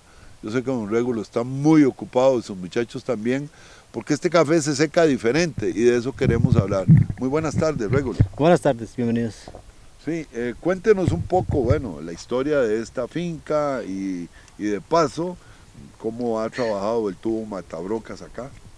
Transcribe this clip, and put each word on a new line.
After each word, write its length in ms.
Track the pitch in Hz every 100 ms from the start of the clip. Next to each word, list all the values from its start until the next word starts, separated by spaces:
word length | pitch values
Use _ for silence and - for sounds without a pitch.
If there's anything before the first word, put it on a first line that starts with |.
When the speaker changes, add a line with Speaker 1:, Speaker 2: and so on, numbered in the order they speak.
| _ - - -
Speaker 1:
Yo 80 | 107
sé 140 | 120
que 80 | 120
don 180 | 127 101
Régulo 320 | 113 123 117
está 220 | 98 -
muy 400 | 127 135 151 156
ocupado 560 | 139 - 101 123 135 127
y 20 |
sus 140 | 104 95
muchachos 480 | 90 120 117 131
también, 460 | - 113 113 135 147 - - - -
porque 240 | 120 - 147
este 160 | 175
café 280 | 170 143 170
se 160 | 143 131
seca 300 | 151 175 165
diferente 640 | 120 117 143 175 117 101
y 140 | 85
de 120 | 120 120
eso 200 | 120 -
queremos 400 | 127 117 110 117
hablar. 320 | 98 98 92 160 - -
Muy 100 | 127
buenas 260 | 151 156 117
tardes, 360 | 160 147 135
Régulo. 260 | 131 131 95 101 -
Speaker 2:
Buenas 240 | 156 170
tardes, 360 | 147 117 107 -
bienvenidos. 400 | 117 117 117 - - - - - - -
Speaker 1:
Sí, 220 | - 165 143
eh, 220 | 117 120 113
cuéntenos 520 | 160 185 226 196 165
un 100 | 170
poco, 400 | - 180 - 151
bueno, 400 | 117 120 117 73
la 100 | 82
historia 480 | 85 - 123 139 143
de 220 | 117 110
esta 260 | 113 - 117
finca 760 | 156 175 156 - 151 147 131
y, 440 | 95 95 95 90 82 - - -
y 60 |
de 180 | 104 98
paso, 560 | - 165 151 - 175 175 - - - - - -
cómo 420 | 113 117 120 110
ha 80 | 113
trabajado 580 | 131 117 101 101 117 107
el 80 | 87
tubo 300 | 113 110 107
Matabrocas 800 | 98 87 82 90 113 107 98
acá. 260 | 82 - 135 - -